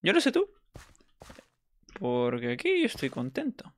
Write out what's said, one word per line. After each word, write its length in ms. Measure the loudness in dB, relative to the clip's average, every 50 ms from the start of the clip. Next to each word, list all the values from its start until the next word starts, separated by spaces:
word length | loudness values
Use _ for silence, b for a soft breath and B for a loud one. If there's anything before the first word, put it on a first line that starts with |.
| 2
Yo 100 | 4 4
no 80 | 4
sé 120 | 4 4 4
tú. 160 | 2 0 0 -4 -20 _ _ _ -20 -20 -20 -20 _ _ _ _ _ -20 -20 -20 -20 -20 _ _ _ _ _ _ _ _ -20 -14 -6
Porque 540 | -4 0 0 2 2 0 0 -2 -2 -4 -4
aquí 280 | -2 0 0 2 2
yo 60 | 2
estoy 240 | 0 -2 -2 -6 -4
contento. 640 | -4 -4 -6 -4 -4 -4 -4 -4 -6 -8 -16 -20 _